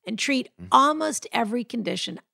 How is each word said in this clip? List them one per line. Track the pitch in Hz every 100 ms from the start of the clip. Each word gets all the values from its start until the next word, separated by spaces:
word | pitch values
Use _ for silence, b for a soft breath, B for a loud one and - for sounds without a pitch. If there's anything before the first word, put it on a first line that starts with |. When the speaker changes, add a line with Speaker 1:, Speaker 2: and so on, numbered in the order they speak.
| -
Speaker 1:
and | 220
treat | - 269 247 -
Speaker 2:
Mm. | 180
Speaker 1:
almost | 254 285 302 311 269 -
every | 240 220 240 226
condition | 240 190 185 - - -